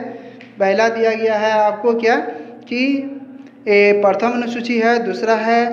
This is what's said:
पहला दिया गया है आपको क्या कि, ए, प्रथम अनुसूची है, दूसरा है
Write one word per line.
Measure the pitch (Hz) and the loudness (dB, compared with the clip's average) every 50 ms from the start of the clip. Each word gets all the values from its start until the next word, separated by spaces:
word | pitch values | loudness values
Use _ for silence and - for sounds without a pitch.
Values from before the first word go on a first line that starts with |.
| - - - - - - - - - - - | -4 -10 -14 -16 -18 -18 -20 -20 -20 -18 -4
पहला | - 196 196 196 208 220 233 | -2 0 0 2 2 2 0
दिया | 226 226 226 226 220 | 2 2 0 0 0
गया | 226 226 220 220 | 0 0 0 0
है | 208 214 220 214 | 0 0 0 2
आपको | 214 214 208 208 - - 240 226 | 2 2 2 0 0 0 0 0
क्या | 226 226 220 254 294 - - - - - - - - - | 2 2 2 2 2 0 -6 -10 -12 -14 -16 -18 -20 -12
कि, | - 240 247 262 277 277 269 277 - - - - - - - - - - - - 214 | -8 -4 -2 0 0 0 -2 -4 -6 -10 -14 -16 -16 -18 -20 -20 -20 -20 -12 -2 2
ए, | 202 202 202 208 202 202 202 | 4 4 6 6 4 4 4
प्रथम | 196 190 196 226 240 247 | 2 2 2 0 -2 -2
अनुसूची | 240 233 233 233 240 - - 240 226 | -2 -4 -4 -6 -6 -4 -2 -2 0
है, | 220 233 240 233 - | 2 2 2 2 0
दूसरा | 190 185 - 220 220 226 | -4 -6 -4 0 0 0
है | 214 220 226 233 233 240 233 | 0 2 0 2 2 0 0